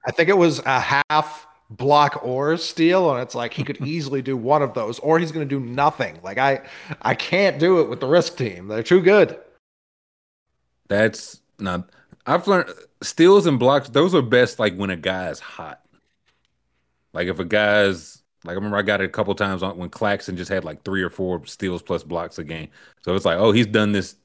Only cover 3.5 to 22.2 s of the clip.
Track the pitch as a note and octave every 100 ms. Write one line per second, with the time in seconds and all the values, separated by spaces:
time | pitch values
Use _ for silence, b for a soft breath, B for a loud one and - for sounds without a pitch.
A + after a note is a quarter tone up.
3.5 | - C3+ - C#3 E3 C3+ C#3 B2+ C3 A2+
4.5 | D3 C#3 B2 G#2+ A#2+ D3+ D#3+ E3 D#3 C#3
5.5 | C#3 A#2+ B2 C#3+ - A2 D#2+ F#2 G2+ C3+
6.5 | C3+ B B B D3+ A#2 C3 - F3+ G3
7.5 | C#3 E3+ F3+ D3+ A#2+ C3 E3+ E3 - A#2+
8.5 | F2 F#2+ G#2+ A2 F3+ F3 G#3 E3+ - -
9.5 | _ _ _ _ _ _ _ _ _ _
10.5 | _ _ _ _ G2+ A2 - - - _
11.5 | _ G2 F2+ F#2 b b _ - E3 F#3
12.5 | F#3 A#2 - - _ - - E3+ G3+ E3+
13.5 | C3 B2 C#3+ C3+ C#3 F3+ E3+ A#2+ B2 B2
14.5 | - A2 F2+ G2 F2 F#2 F#2 F2+ D2+ -
15.5 | - D#2+ - _ _ _ _ _ _ _
16.5 | _ _ _ _ _ _ E2+ F2+ F2 F2
17.5 | G#2 G#2 G#2 G2+ F2+ - - _ _ E2+
18.5 | F2+ G#2 G#2 G#2 G2+ F#2+ - G2+ G2 G2+
19.5 | F#2 F#2 F2 F2+ - G#2 G2+ - F2+ F2
20.5 | F#2+ D#2+ D2 - F#2+ F2+ - F#2 F2 -
21.5 | - F#2+ F2 - F2 D2+ E2+